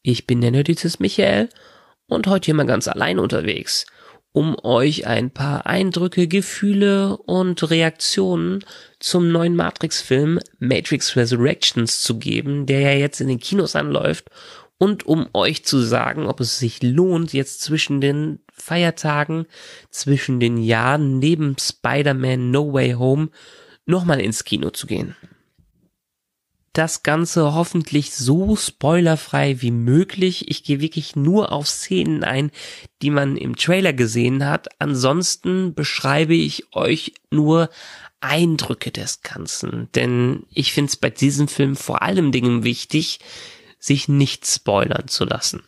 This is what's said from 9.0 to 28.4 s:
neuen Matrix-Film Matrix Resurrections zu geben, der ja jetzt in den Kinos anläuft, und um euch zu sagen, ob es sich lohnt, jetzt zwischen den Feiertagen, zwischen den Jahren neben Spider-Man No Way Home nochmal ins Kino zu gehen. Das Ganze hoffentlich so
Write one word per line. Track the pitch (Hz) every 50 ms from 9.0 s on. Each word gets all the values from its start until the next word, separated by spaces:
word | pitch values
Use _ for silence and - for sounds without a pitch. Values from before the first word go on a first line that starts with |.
| - - - 180 175 170
neuen | 165 165 170 170 175
Matrix-Film | 170 170 165 - - - 156 - - - - 131 135 147 156 170 180 - - _
Matrix | _ - 123 131 92 - - 156 135 - - -
Resurrections | 127 120 113 127 120 120 131 113 - - - - 120 117 113 - -
zu | - - 117
geben, | 113 120 - 110 113 127 139 143 143 139
der | 127 135 139
ja | 139 139 139
jetzt | 139 139 147 - -
in | 135
den | 135 131 120
Kinos | - - 196 202 170 - -
anläuft, | 151 147 147 143 - - - 160 - _ - _ - - - - - - _ _ _
und | 185 202 208 - -
um | - 156 165 - - -
euch | 98 110 - 156 - _
zu | - 143 135
sagen, | 120 113 117 120 117 120 123 151 147
ob | - - -
es | 127 113 -
sich | - 127 113 - -
lohnt, | 123 123 127 156 185 185 175 165 170 156
jetzt | - 135 135 - - -
zwischen | - - 151 156 - - 143 139
den | 135 139 143 147 151 156 147 - _ _
Feiertagen, | _ - - - 160 175 175 170 165 - - 156 147 147 147 147 160 165 165 _ - - - - - - - _
zwischen | - - - 135 139 135 - - 131 123
den | 120 117 120
Jahren | 117 113 113 113 113 117 127 139 151 151 135 131 131
neben | 131 156 170 156 156 143 135 -
Spider-Man | - - - _ - 120 127 143 143 143 139 131 131 131 127 127 123 123
No | 127 143 151 147 135
Way | 135 127 123 123
Home | 120 123 131 135 147 156 156 _ - - - - - - - - _ _
nochmal | - 170 185 180 170 147 135
ins | - 107 110 - -
Kino | - 104 78 71 85
zu | - - -
gehen. | - - 98 - - - _ - - _ _ _ _ _ _ _ _ _ _ _ _ _ _ _ _ _ _ _ _ _ _ _ _ _ _ _ _ _
Das | 165 160 160 - - _
Ganze | 151 147 160 170 - - 170 156 147 147
hoffentlich | 160 170 - - - - - 139 147 143 - -
so | - 127 123 143 175